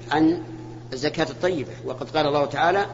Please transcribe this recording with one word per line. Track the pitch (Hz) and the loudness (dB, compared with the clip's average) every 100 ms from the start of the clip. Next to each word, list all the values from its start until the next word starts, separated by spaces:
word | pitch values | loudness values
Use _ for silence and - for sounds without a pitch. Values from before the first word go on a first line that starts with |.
| - | 0
عن | 151 160 175 - - - - - | 4 4 4 -4 -12 -12 -14 -10
الزكاة | 127 147 165 147 | -4 -2 0 -2
الطيبة، | 127 180 165 117 117 123 | 0 0 0 -6 -8 -8
وقد | 123 127 | -8 -2
قال | 151 147 | 2 2
الله | 147 139 | 2 2
تعالى: | 139 165 196 202 | 2 2 2 0